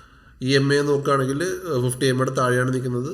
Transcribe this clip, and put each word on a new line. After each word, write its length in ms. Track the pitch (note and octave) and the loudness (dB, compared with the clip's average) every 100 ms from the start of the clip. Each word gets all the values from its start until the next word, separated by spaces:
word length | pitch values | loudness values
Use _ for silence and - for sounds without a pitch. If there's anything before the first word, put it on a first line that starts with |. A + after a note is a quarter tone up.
| - - - - | -20 -20 -20 -8
ഇ 100 | B2+ | 0
എം 140 | C#3 C#3 | 2 4
എ 120 | C#3+ | 2
നോക്കുകയാണെങ്കിൽ, 580 | C#3+ C#3+ C#3 C#3 C3 C#3+ F3+ F#3 | 2 0 2 0 0 -2 -4 -6
ഏഹ്, 160 | F3+ C3+ | -4 -2
ഫിഫ്റ്റി 240 | B2 A#2+ C3+ | 0 0 0
എം 120 | B2+ | 2
എയുടെ 160 | C3 | 0
താഴെയാണ് 380 | C3 B2+ B2 B2+ | 0 0 2 0
നിൽക്കുന്നത്. 400 | C3 B2+ B2 C3 | -2 -2 -4 -6